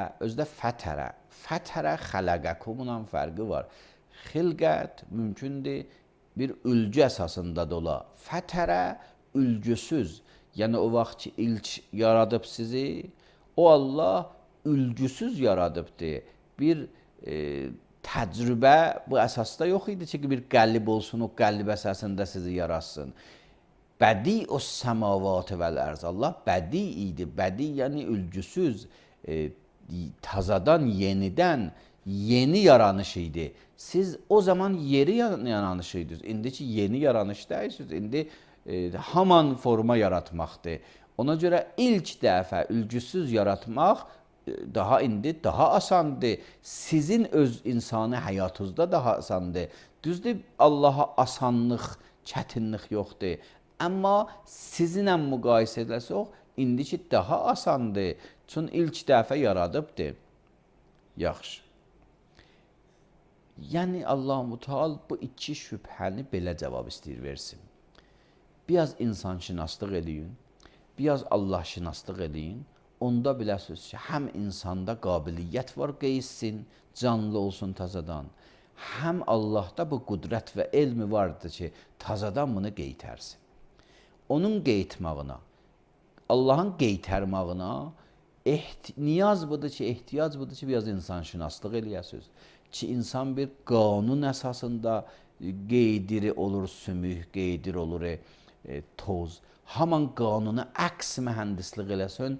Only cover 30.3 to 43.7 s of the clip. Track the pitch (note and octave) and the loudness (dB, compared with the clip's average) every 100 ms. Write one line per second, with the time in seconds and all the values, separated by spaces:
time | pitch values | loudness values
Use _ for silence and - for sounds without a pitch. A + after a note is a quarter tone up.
30.3 | G2 F2+ F#2+ A2 E3 C3 F#2+ G2 F#2+ F#2+ | -2 2 2 4 4 4 2 2 2 0
31.3 | F#2+ F3+ C#3 F2 - - _ G2 G2 G#2 | 2 2 2 -2 -8 -20 _ -8 -4 2
32.3 | B2 C3 G3 F#3 A#2+ G#2 G2 G2 F#2 E2 | 4 6 6 10 10 10 4 -2 -4 -6
33.3 | D#2+ D2+ - - - - F3 F#3+ - - | -4 -6 -8 -20 -20 -4 0 0 -2 4
34.3 | G#3 F#3 F3+ G3 F#3 C#3+ C#3 C#3+ A3+ A#3 | 6 6 4 2 0 2 4 4 4 2
35.3 | D#3 A#2+ G#2+ G2 F2+ F2 F#2 E2 E2 - | 0 0 0 0 -2 -4 -6 -6 -8 -6
36.3 | A2 A#2+ C3+ C3+ G#2+ G2+ B2+ D3 A2+ G2+ | -6 -6 -6 -4 0 2 2 4 2 0
37.3 | G2+ - - - - - D#2+ G#2+ C#3+ D#3 | -4 -6 -6 -6 -8 -8 -8 -4 -4 -4
38.3 | - - _ - F2+ F2+ F2 - F3 F#3+ | -10 -20 _ -8 -4 -4 -6 -2 4 8
39.3 | E3+ D3 B2 B2+ A2+ A2+ A#2+ G2 F2 - | 8 6 2 2 4 4 4 4 2 -2
40.3 | E2 D#2+ - E2+ D#2 - - _ - C3+ | -8 -8 -8 -8 -8 -10 -20 _ -4 0
41.3 | D#3+ F3 E3+ - - B3 G#3 - - A2+ | 2 2 2 0 0 2 2 0 0 4
42.3 | F#2 F#2+ F2 D2+ A2+ G#2+ A#2+ B2 F#3 C#3+ | 4 2 0 0 0 0 -4 -4 -4 0
43.3 | A2+ G2+ G2 A#2 | 2 2 2 -2